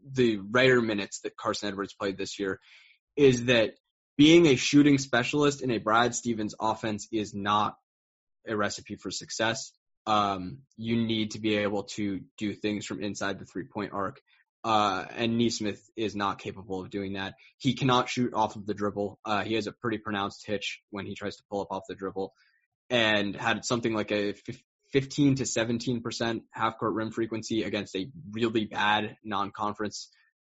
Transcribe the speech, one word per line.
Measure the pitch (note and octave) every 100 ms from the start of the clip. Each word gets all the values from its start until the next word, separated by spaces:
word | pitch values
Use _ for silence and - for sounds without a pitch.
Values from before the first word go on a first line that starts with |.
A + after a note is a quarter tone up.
the | C#3 C3 A#2+ G#2
rare | G2+ B2 C3 B2
minutes | A2+ G2+ G2 -
that | G#2+ -
Carson | A2+ G2+ G#2
Edwards | G2 G2
played | - G2+ F#2+
this | G2 -
year | G2 F#2+ _ - - _ _ -
is | C3+ A#2+ A#2+
that | A#2+ G#2+ - _ _ _ -
being | D3+ E3+ E3
a | B2+
shooting | - C#3+ C#3+ C3+
specialist | - A#2+ A#2+ D3 C#3+ C#3
in | C3
a | G#2+
Brad | G#2+ A2+ A#2+
Stevens | A#2+ A#2+ A2 G#2 -
offense | A2 G#2+ A2+ G#2 -
is | A2 G2
not | G#2 G2+ G#2 G2+ - _ _ _ _ _ _ A#2
a | G#2+
recipe | G2+ - - G2+
for | G2
success. | - E2 - A2 A2+ - _ _ _ A2
Um, | G#2+ G2+ F#2+ F2+ - _ -
you | A2+ A#2
need | A2+ A2+ G#2+
to | G#2+
be | G#2+ G#2
able | G2+ G2+ F#2+
to | - G2+ F#2 - -
do | G#2
things | F#2 G#2+ G#2 -
from | G2+
inside | G#2 G2 G2 F#2+
the | -
three-point | F#2 C#3 A2 G2+
arc. | G2+ F#2+ - _ _ _ _
Uh, | A2+ G#2+ G#2 F#2 - -
and | A#2 A#2
Nesmith | A#2 A2+ G#2 G2 _ -
is | G#2+
not | G2+ G2 F#2
capable | G#2+ G2 F#2+ F#2+
of | F#2
doing | G2+ G2
that. | G2 G2 - _ _
He | C3+
cannot | A#2 C3 B2 B2
shoot | - B2
off | G#2+ G#2+
of | G#2+ G2+
the |
dribble. | G2 G2+ G2+ G2+ -
Uh, | A2 G#2
he | F#2+
has | A2 G#2
a |
pretty | - A#2+ G#2+
pronounced | A2 G2+ G2+ - -
hitch | G2+ - - _
when | G2+ G2+
he |
tries | G2+ G2+ -
to | _
pull | G2+
up | F#2+
off | F#2+ -
the |
dribble | F#2 F#2+ F#2+ F#2+ _ _ _ _ _ -
and | B2 A2 G#2 G2+
had | F#2 A2+ G#2+
something | - A#2+ A#2
like | A2 G#2
a | G#2 G2+
fif-, | G2 - - _ _ _
fifteen | C#3 C3+ - C#3+ C3
to | A2+
seventeen | A#2+ A2+ A#2 C3 A#2+
percent | A#2 - A#2 A#2 -
half-court | - A2+ - A2+
rim | G2 A2
frequency | A2+ A2+ A2 - A2+
against | G2 G#2 F#2+ F#2+
a | F#2+ - G2+
really | A2 A#2 A2+ G#2
bad | A2 G#2 G#2+ G#2+ -
non-conference, | A2 G2 G2 - G#2 G#2 G#2 - - _ _ _